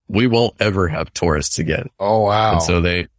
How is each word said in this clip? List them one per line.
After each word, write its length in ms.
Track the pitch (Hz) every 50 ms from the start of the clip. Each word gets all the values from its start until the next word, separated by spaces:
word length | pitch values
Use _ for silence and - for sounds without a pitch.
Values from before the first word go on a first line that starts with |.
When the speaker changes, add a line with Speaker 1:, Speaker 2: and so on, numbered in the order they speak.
| _
Speaker 1:
we 200 | - - 104 123
won't 280 | 127 113 117 120 110 - -
ever 260 | 104 107 95 95 92 85
have 240 | 76 - 82 - -
tourists 440 | - - 85 78 76 71 - - -
again." 300 | 82 78 78 - - - - -
Speaker 2:
Oh, 260 | 98 101 110 110 107
wow. 260 | 101 104 107 110 110 98
Speaker 1:
And 80 | 87
so 200 | 82 - 87 87
they, 260 | 82 87 87 90 87 - _